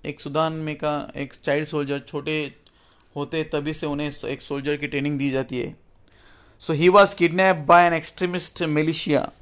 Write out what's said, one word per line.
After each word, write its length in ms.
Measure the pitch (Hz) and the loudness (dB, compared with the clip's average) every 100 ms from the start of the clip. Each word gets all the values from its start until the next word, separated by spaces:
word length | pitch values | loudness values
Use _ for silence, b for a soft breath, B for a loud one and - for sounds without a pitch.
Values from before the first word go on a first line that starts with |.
| 151 | -10
एक 140 | 147 | -10
सूडान 320 | 147 147 160 | -4 -2 -2
में 240 | 160 156 151 | -4 -8 -6
का 360 | 151 147 - - | -4 -4 -8 -10
एक 160 | 139 | -12
चाइल्ड 340 | - - 143 151 | -8 -2 -2 -2
सोल्जर, 320 | 151 143 143 | -4 -4 -6
छोटे 560 | 143 147 147 156 143 - _ B B B B 147 | -6 -8 -4 -6 -6 -12 _ B B B B -10
होते 280 | 143 160 | -6 -6
तभी 280 | 156 165 147 | -4 -4 -4
से 140 | 151 151 | -6 -4
उन्हें 240 | 143 147 143 | -4 -4 -6
एक 180 | - - | -8 -6
सोल्जर 340 | - 139 139 147 | -6 -4 -4 -4
की 100 | 143 | -4
ट्रेनिंग 320 | 143 147 143 | -4 -4 -2
दी 120 | 139 | -2
जाती 280 | 131 127 123 | -2 -4 -6
है। 180 | - - _ _ _ b b b b b | -8 -10 _ _ _ b b b b b
"So 100 | - | -4
he 200 | 151 175 | 4 8
was 240 | 202 196 | 8 6
kidnapped 520 | - 170 175 190 170 143 | 4 2 4 2 2 6
by 260 | 175 175 | 6 6
an 120 | 165 | 2
extremist 580 | - - 180 180 - - | -4 -2 -4 -2 -4 -2
militia।" 680 | 165 151 156 156 - 143 - - | 0 0 0 0 0 0 0 -10